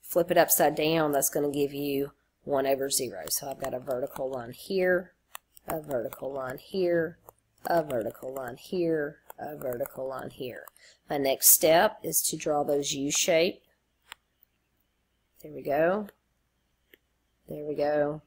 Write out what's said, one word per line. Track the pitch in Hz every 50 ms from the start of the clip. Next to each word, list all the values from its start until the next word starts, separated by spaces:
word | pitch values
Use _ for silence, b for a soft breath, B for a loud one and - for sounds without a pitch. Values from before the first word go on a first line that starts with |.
flip | _ - - 175 175 170
it | 180 170
upside | 160 - - - 170 147 151
down, | 151 156 156 165 165 156 147 143
that's | 139 139 -
gonna | - 156 143 147
give | 139 143 143 139 143
you | 139 143 143 139 139 139 143 - _ _ _ _ _ _
one | - 143 135 135 135
over | 139 131 135 139
zero. | 139 - 139 117 - 92 78 -
So | - - - 143
I've | 135 -
got | 139 131 123
a | 127
vertical | 127 139 131 123 131 131 - - 139 131
line | 135 127 117 117
here, | 123 - - - 196 190 180 180 185 175 180 - _ _ _ _ _ - _ _ _ - _ -
a | - 160
vertical | 151 147 143 120 110 131 - - 139 131 139
line | 139 131 127 131 147
here, | - - - 196 180 175 175 170 165 160 170 _ _ - _ _ _ _ _ _ _
a | - 170 170 156
vertical | 151 135 117 107 113 - - - 131 131
line | 135 131 120 123 147
here, | - - - 185 170 165 160 156 147 147 160 _ _ _ - -
a | - - 156
vertical | 147 - 131 123 120 139 - - - 131 131
line | 131 127 - 123
here. | 123 - 135 123 110 82 - - b b b b b b b _
My | 156 143
next | 139 135 135 - - -
step | - - - 160 160 170 202 214 - - -
is | 160 160 - -
to | - -
draw | 156 - 165 151 147 147
those | 151 147 143 143 139 156
U-shaped | 143 135 143 147 - - - 175 160 170 190 - - _ _ _ _ _ _ _ _ _ _ - _ _ _ _ _ _ _ _ _ _ _ _ _ _ _ _ _ _ _ _ _ _ _ _ _
there | - 156 147
we | 139
go. | 131 151 135 147 160 170 190 214 208 202 _ _ _ _ _ _ _ _ _ _ _ _ _ _ _ _ - _ _ _ _ _ _ _ _ _ _ -
There | 151 151 151
we | 151 147
go. | 139 147 147 151 151 147 147 151 156 _